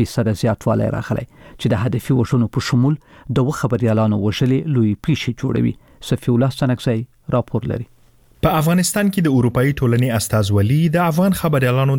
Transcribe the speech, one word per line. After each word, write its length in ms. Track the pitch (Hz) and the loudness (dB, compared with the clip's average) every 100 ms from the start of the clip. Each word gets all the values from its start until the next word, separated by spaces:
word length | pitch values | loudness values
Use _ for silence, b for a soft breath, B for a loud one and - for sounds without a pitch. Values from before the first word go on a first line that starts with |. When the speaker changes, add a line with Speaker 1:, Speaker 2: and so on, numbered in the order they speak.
Speaker 1:
فیصده 360 | 117 - 110 110 | -2 0 -2 0
زیاتوالی 480 | 120 104 - 110 107 110 | -2 -2 -2 0 -2 -4
راغلی، 320 | - 110 - | -4 -6 -6
چې 380 | - - - - 113 | -16 -20 -6 -2 0
د 100 | 113 | 0
هدفي 340 | 113 - 131 | -2 0 0
وژنو 300 | 113 131 113 - | 2 0 0 -2
په 120 | - | 0
شمول 280 | 123 131 151 B B - | 2 2 0 B B -4
د 180 | 131 127 | -2 0
اووه 160 | 151 | -2
خبریالانو 600 | 123 120 120 110 110 104 | -2 0 2 2 2 2
وژلې 360 | 101 104 127 135 160 | 0 0 0 0 0
لویې 220 | 131 110 101 - | 2 2 0 -2
پیښې 240 | 147 - 117 | -2 -2 -4
جوړوي. 340 | 131 117 117 - b b - | -2 0 0 -4 b b -6
صفي 260 | 123 - 120 | -4 0 0
الله 240 | 131 - | 0 0
ستانکزی 400 | 139 123 - 113 120 _ - 127 | -2 0 -2 -2 -4 _ -4 -4
راپور 340 | - 113 127 | -2 -4 -4
لري. 180 | - 120 _ _ _ _ _ | -6 -8 _ _ _ _ _
Speaker 2:
په 140 | 165 156 | 0 0
افغانستان 500 | 156 175 175 214 202 | 2 0 0 0 0
کې 120 | 190 | 0
د 100 | 165 131 | 2 2
اروپایي 340 | 120 127 135 139 | 2 2 0 0
ټولنې 400 | 127 117 127 113 | 0 2 0 -2
استازولي 580 | - 110 101 101 101 147 165 | 0 0 2 2 2 2 2
د 100 | 170 175 | 2 0
افغان 280 | 156 196 180 | 2 2 0
خبریالانو 560 | 165 143 127 127 135 | 0 0 2 2 2